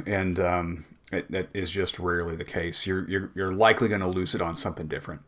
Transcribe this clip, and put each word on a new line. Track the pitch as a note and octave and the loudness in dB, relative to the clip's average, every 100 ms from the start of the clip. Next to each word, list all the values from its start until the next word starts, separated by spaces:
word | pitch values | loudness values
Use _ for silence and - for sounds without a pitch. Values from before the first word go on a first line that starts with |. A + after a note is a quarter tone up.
| - | -2
and, | G2+ F#2+ F2+ | 0 2 2
um, | F2+ F2+ E2+ E2 - - - | 2 2 -2 -8 -12 -20 -6
it, | F#2 - | -6 -4
that | F#2 F2 | -4 -4
is | G2+ F2 | -6 -4
just | G2 F2+ - | -2 -2 -2
rarely | F2+ F2 E2+ E2 | -2 0 -2 -4
the | |
case. | - F#2+ E2+ D#2+ G2+ | -6 -4 -2 0 2
You're, | F#2 - | 0 0
you're, | F#2+ F#2+ | -2 -2
you're | F#2 F#2 | -4 -2
likely | F#2+ A2 G#2+ A2+ | 6 6 8 4
gonna | G2+ F#2 | 2 0
lose | F#2 F#2 - | 0 -2 -2
it | |
on | E2+ E2 | 0 0
something | F#2+ - D#2+ | 0 -2 -6
different | - - D#2 | -6 -8 -14